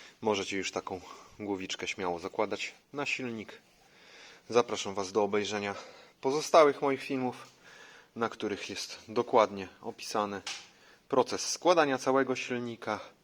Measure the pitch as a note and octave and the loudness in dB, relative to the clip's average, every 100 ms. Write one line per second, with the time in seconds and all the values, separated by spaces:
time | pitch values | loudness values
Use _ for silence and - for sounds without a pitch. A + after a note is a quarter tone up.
0 | - - A2 G2+ F#2+ G2 F2+ F#2+ - F#2+ | -20 -6 0 0 0 -4 -4 -6 -6 -10
1 | - - - - G#2 G2 F#2 - F2+ - | -12 -18 -20 -12 -6 -6 -6 -8 -8 -4
2 | F#2 F2 F#2 - G#2 G2+ - - _ C#3 | -4 -4 -6 -4 -4 -4 -8 -12 _ -8
3 | C#3+ - B2+ A2+ G2 - _ _ _ - | -6 -4 -6 -8 -12 -16 _ _ _ -20
4 | - - - - _ A2+ A#2+ G#2+ G#2 G2 | -20 -20 -20 -20 _ 2 2 0 -4 -4
5 | F#2+ G#2 G#2 G#2 G2+ G#2 G2+ G2 - - | 0 2 4 2 0 -2 -4 -6 -10 -18
6 | - _ C3+ C#3+ D3 F3+ D3 C#3 C#3+ C3+ | -20 _ -2 -2 6 8 8 6 0 0
7 | - C3+ B2+ A#2+ - - - - - - | -2 -2 -2 -6 -14 -20 -20 -20 -20 -20
8 | - - A#2 - G#2+ G2 - G2+ - - | -18 -4 -2 -2 -4 -4 -6 -8 -8 -12
9 | - A2 A#2 B2 G#2 G2+ F#2+ - A2+ A2+ | -6 -2 4 6 4 2 -10 -10 -12 -12
10 | - A2 G#2 G2 - - - - - - | -4 -2 -2 -2 -8 -12 -14 -20 -20 -20
11 | _ B2+ A#2+ G2 - - E3 F3 D3 C3 | _ 2 4 0 -4 0 4 4 4 2
12 | C3+ C3+ B2+ B2+ - B2 A#2+ A2+ - G#2 | 2 2 2 -2 -4 -6 -6 -8 -6 -6
13 | - - | -6 -18